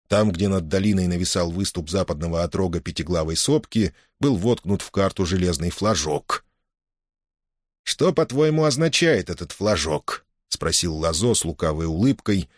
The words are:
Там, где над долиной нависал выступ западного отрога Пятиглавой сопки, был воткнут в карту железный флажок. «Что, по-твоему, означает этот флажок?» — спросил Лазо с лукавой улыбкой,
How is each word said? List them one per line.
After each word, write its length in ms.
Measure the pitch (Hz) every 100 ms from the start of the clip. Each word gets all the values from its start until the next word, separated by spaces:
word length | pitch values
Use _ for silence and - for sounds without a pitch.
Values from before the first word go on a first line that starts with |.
| -
Там, 200 | 101 107
где 160 | 85 101
над 180 | 95 80
долиной 400 | 95 104 95 90
нависал 440 | 87 90 95 87
выступ 380 | 87 98 90 78
западного 540 | 95 - 76 85 85
отрога 380 | 85 90 92 82
Пятиглавой 560 | - - 80 87 80 82
сопки, 560 | - 151 - 113 95 - _ -
был 160 | 143 104
воткнут 460 | 107 117 87 98
в 100 | -
карту 340 | - 98 - 90
железный 440 | 92 90 85 85
флажок. 760 | - 101 92 78 73 - - _ _ _ _ _ _ _ _ _ _ _ _ _ _
«Что, 280 | - - 175
по-твоему, 540 | 165 156 131 156 156 156
означает 640 | 131 165 - 170 117 87
этот 240 | 82 87
флажок?» — 720 | - 101 92 78 76 - - _ _ -
спросил 480 | - 82 - 87 78
Лазо 360 | 80 80 120
с 120 | 107 82
лукавой 400 | 78 80 78 82
улыбкой, 640 | 80 127 131 - 98 -